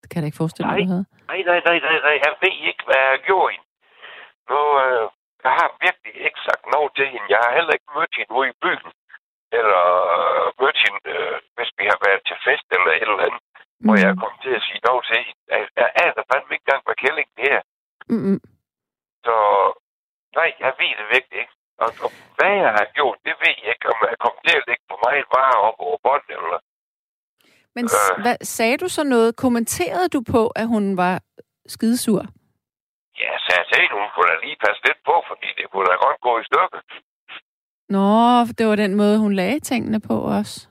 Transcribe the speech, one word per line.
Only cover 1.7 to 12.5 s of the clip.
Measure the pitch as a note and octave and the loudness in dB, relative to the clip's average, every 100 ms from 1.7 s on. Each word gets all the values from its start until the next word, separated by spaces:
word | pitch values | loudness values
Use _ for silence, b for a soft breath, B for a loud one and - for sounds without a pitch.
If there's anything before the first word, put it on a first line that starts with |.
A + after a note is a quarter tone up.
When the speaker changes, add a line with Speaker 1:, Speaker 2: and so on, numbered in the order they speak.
| E3+ C3+ | 0 2
Speaker 2:
nej, | D#3+ C#3 | 0 2
nej. | D3 C#3+ | 2 0
Jeg | C#3+ | 2
ved | F#3 F3+ D#3 | -2 0 -8
ikke, | F3+ - | -8 0
hvad | C3+ C3+ | 2 4
jeg | C3 D3+ | 2 2
gjorde | F#3 C#3+ | 2 2
i. | F#2 _ _ B B B B B B - | -2 _ _ B B B B B B -4
Nu, | C3+ D3 C#3+ | 0 2 2
øh, | C3 B2 A2 _ _ _ C3 | 2 0 -2 _ _ _ -2
jeg | C#3 | 2
har | D#3 - F3 | 0 2 -2
virkelig | - A2 - D3+ | -2 -12 -6 -6
ikke | - - | -6 -4
sagt | - - | -4 0
noget | C3+ C#3+ - | 0 0 0
til | C3+ | -2
hende. | B2 G#2 | -4 0
Jeg | G2+ | 2
har | A#2+ C3+ | 4 2
heller | E3 D3+ | 0 -2
ikke | _ D3 | _ -6
mødt | D#3+ - | -6 -6
hende | A2 A2+ | -4 -2
ude | C3+ | -2
i | - | -2
byen. | F3 D#3 - _ _ B _ _ _ A#2 | -4 -4 -8 _ _ B _ _ _ 0
Eller, | A2 F#2+ F2 F2+ F#2 F2 | 2 4 4 2 2 0
øh, | E2+ E2 E2+ - | 0 0 -2 0
mødt | C3+ - | 0 2
hende, | G#2 G2+ - | 0 -2 -8
øh, | F2+ F2+ - _ - | -6 -6 -8 _ -10
hvis | - - | -10 -4
vi | G2 | -2
har | G2 G2+ | 2 2
været | G2 - | 0 -2
til | F2 | -6
fest | - | -2